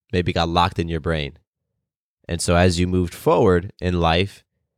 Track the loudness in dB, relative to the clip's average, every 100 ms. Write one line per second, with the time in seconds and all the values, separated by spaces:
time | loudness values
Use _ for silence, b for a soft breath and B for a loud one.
0 | -6 -2 -2 -2 0 0 0 -2 -6 -4
1 | -4 -4 -6 -12 _ _ _ _ _ _
2 | _ _ -10 -6 2 4 4 2 0 0
3 | -2 -2 0 2 4 2 -2 -6 -4 0
4 | 0 0 -2 -8 _ _ _